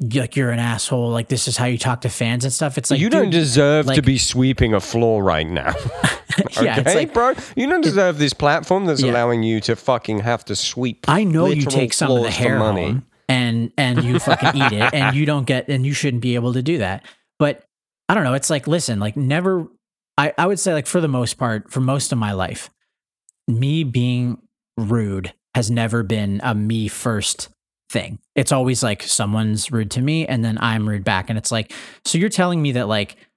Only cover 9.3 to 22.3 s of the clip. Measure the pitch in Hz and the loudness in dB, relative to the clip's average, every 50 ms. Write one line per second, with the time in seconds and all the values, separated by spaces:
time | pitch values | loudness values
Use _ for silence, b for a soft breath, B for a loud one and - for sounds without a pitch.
9.3 | 120 117 113 113 113 110 - - 113 - - - 127 113 - - 110 101 101 117 | 2 2 2 0 0 0 0 -2 -4 -2 0 0 0 0 0 -2 -4 -2 0 -2
10.3 | 120 110 - - 104 - - - - 127 127 123 110 - - - 147 196 220 185 | -2 -4 -4 -6 -6 -4 -4 -6 -4 -4 -4 -4 -4 -4 -2 0 2 2 2 2
11.3 | 156 160 170 147 147 147 139 139 135 139 131 117 - - 156 135 127 120 117 113 | 2 2 2 2 2 0 0 0 0 0 0 0 0 -2 0 2 2 2 2 0
12.3 | 92 - 123 123 135 113 107 110 101 92 82 73 113 131 - _ _ _ - - | 0 0 0 0 2 2 2 2 2 0 0 -2 -2 -4 -4 _ _ _ -4 -2
13.3 | 127 127 123 117 113 117 117 - - - 139 123 123 123 120 120 123 - - 135 | 0 0 2 0 0 0 -2 -2 -2 -2 0 0 2 0 0 2 0 0 2 2
14.3 | - - 139 160 143 139 135 135 107 104 110 123 - 147 101 107 131 143 151 143 | 0 2 2 0 2 4 2 2 2 2 0 0 2 2 2 2 2 2 2 2
15.3 | 151 143 127 - 131 127 - - 143 131 127 143 143 - - 143 123 120 117 123 | 0 0 0 0 -2 -2 0 -2 -2 0 0 0 -2 -2 -2 -2 -2 0 -2 0
16.3 | 120 120 120 123 120 131 127 151 175 147 101 92 98 95 - B B B B B | 0 0 0 0 -2 -2 -2 -2 -2 -2 -2 -2 -4 -6 -10 B B B B B
17.3 | B - 151 147 139 - _ _ _ _ _ _ _ _ _ - 185 214 151 123 | B 0 0 0 0 -4 _ _ _ _ _ _ _ _ _ -2 0 0 2 0
18.3 | 127 139 - - 160 139 - 147 160 175 - - 117 101 104 107 104 147 139 127 | 0 0 0 -2 -2 -2 0 0 -2 0 0 -2 -2 -2 -2 -4 -2 -2 -2 0
19.3 | 143 170 180 190 190 175 156 - _ _ _ _ _ _ _ _ - - 143 156 | 0 0 0 0 0 -2 -4 -6 _ _ _ _ _ _ _ _ -2 0 0 0
20.3 | - - 165 190 202 170 - 196 160 151 127 - - 180 165 147 131 127 120 - | 0 0 0 0 0 0 0 -2 -2 -2 -2 0 0 0 0 2 0 0 0 -2
21.3 | - - 135 117 110 110 - - - 131 131 127 139 139 - - 139 117 107 104 | -4 -4 -2 -2 -2 -4 -6 -6 -4 -2 0 0 0 0 -2 -2 -2 0 0 0